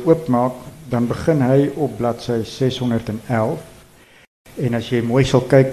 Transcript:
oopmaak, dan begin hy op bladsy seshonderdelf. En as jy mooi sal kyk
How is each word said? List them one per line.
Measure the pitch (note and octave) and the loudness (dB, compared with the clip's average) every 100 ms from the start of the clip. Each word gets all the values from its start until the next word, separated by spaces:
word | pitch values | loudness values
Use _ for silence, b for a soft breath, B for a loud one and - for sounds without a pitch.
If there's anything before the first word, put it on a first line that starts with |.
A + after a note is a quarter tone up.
| D#3+ | 2
oopmaak, | D#3+ - B2 B2 - - - - | 2 2 0 0 -4 -14 -18 -6
dan | B2 A#2 | -2 -2
begin | A2+ - D#3 | -2 0 2
hy | B2 C#3 E3 - | 4 4 2 -2
op | C#3 G#2+ | -6 -2
bladsy | A#2 A2+ - A#2 | -4 -2 -4 -4
seshonderdelf. | G#2 - C3 B2 B2+ A2+ A2+ A2 - A#2 A2 E3+ - - - b b b _ _ - - | -4 -2 -2 0 -2 -2 -2 -8 -4 -2 -2 -4 -10 -20 -20 b b b _ _ -18 -6
En | C3 A#2 | -2 -2
as | A2 | -2
jy | A#2+ | -2
mooi | A#2 B2+ | 0 0
sal | B2+ B2+ - | 2 2 4
kyk | C3+ C3+ | 4 6